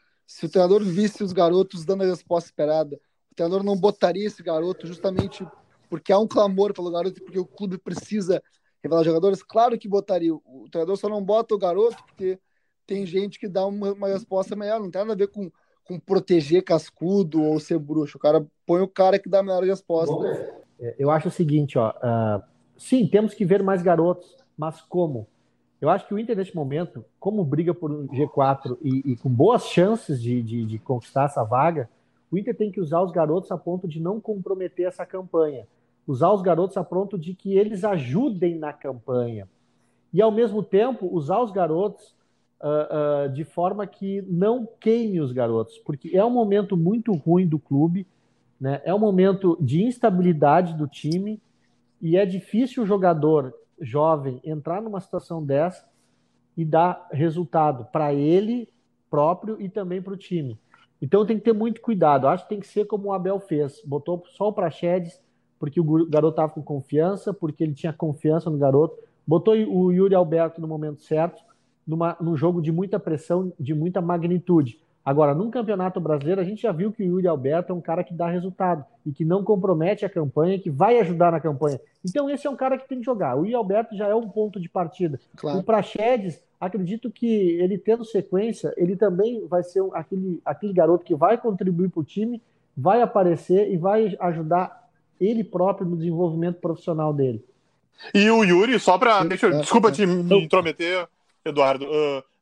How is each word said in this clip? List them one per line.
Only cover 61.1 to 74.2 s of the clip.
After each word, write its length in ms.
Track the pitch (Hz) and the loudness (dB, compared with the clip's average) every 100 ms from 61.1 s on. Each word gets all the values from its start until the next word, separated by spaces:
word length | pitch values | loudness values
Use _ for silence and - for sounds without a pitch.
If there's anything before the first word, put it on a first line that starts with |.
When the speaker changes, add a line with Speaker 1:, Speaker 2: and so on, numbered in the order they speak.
| 196 | 4
Speaker 2:
tem 140 | 214 220 | 4 2
que 60 | |
ter 80 | 233 | 2
muito 280 | 214 226 226 | 2 0 -4
cuidado. 460 | - 202 156 143 135 | -4 2 4 4 4
Acho 160 | 180 | 0
que 60 | - | -2
tem 100 | 208 | -10
que 80 | - | -6
ser 200 | 208 208 | -4 -2
como 220 | 208 196 | -4 -4
o 40 | |
Abel 260 | 190 180 196 | -4 -2 -4
fez. 420 | 190 147 143 - | -2 -2 -2 -6
Botou 400 | 143 143 151 175 - | -8 -6 -4 -6 -8
só 220 | - 202 | -4 -4
o 40 | |
Praxedes, 720 | 208 170 - 175 185 170 - _ _ _ _ | -2 -4 -2 -2 -2 -4 -14 _ _ _ _
porque 180 | 147 175 | -4 0
o 60 | |
gu-, 220 | 156 156 165 | 2 2 4
garoto 280 | 151 156 | 2 2
tava 180 | 160 156 | 2 -2
com 80 | 156 | -4
confiança, 720 | 143 143 - 147 170 196 208 | -8 -8 -2 0 0 -2 -8
porque 300 | 185 160 151 | -6 -6 -4
ele 100 | 160 | -4
tinha 200 | 139 165 | -4 -8
confiança 580 | 156 160 143 151 160 165 | -4 -6 -2 0 0 0
no 80 | 147 | 0
garoto. 400 | 139 135 160 - - _ | 4 4 4 -2 -20 _
Botou 300 | - 165 190 | 0 2 4
o 380 | 220 214 185 185 | 2 2 2 2
Yuri 240 | 180 196 185 | 4 4 4
Alberto 440 | 170 165 165 165 | 2 0 0 -4
no 60 | 160 | -8
momento 340 | 156 151 147 | -8 -8 -10
certo, 400 | - 156 175 - _ _ _ _ - | -4 -2 -2 -4 _ _ _ _ -6
numa, 260 | 160 170 - | -2 -2 -2
num 160 | 165 156 | -2 0
jogo 240 | 165 175 | 0 0
de 100 | 156 | -2
muita 300 | 165 190 208 | -2 -2 -4
pressão, 500 | - 151 - 180 185 - | -4 -6 -2 -2 -2 -6
de 140 | 131 | -4
muita 300 | 151 170 185 | -2 -2 -2
magnitude. 760 | 170 175 | -2 -2